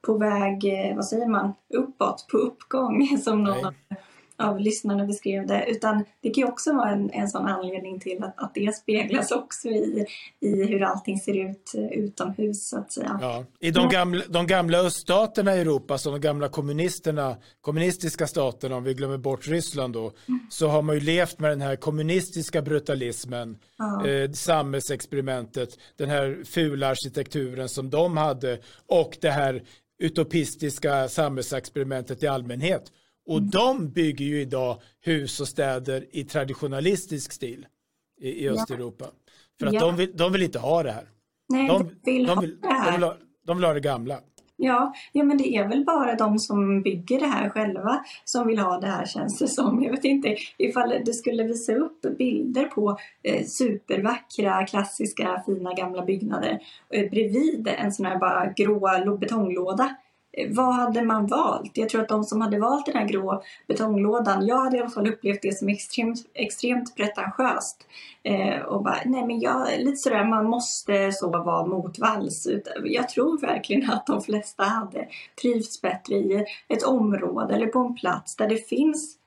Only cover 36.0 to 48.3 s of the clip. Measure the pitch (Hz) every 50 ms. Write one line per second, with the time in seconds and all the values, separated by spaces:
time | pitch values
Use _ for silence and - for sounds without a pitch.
36 | 127 - - 151 139 - - 156 139 131 131 - 151 139 135 135 143 180 208 185
37 | - - 160 143 - - - - - 120 117 - - - _ _ _ _ _ _
38 | _ _ _ _ - 131 139 - 147 139 - 220 220 - 135 120 123 120 113 _
39 | 131 123 - _ _ _ _ _ _ _ _ _ - 208 208 214 - 170 175 170
40 | 185 185 185 160 170 185 185 196 185 170 - 123 113 131 160 170 156 131 107 113
41 | - - _ _ _ _ _ _ _ _ 262 262 269 269 - - - 165 - -
42 | _ 254 262 262 254 - 180 - 185 160 - - - 370 269 262 214 175 175 175
43 | 175 165 156 - - _ _ _ _ - 170 180 180 165 151 147 139 147 135 120
44 | 117 127 139 131 - _ _ - _ _ _ - - 262 247 247 269 269 - -
45 | - - _ 285 294 285 285 277 262 - 240 208 196 202 233 277 285 311 330 294
46 | 277 - 220 220 220 214 214 214 - - 208 202 202 196 196 196 190 196 190 175
47 | 180 - 240 277 294 285 233 202 208 202 - 220 214 202 185 - 190 214 254 285
48 | - - - - _ -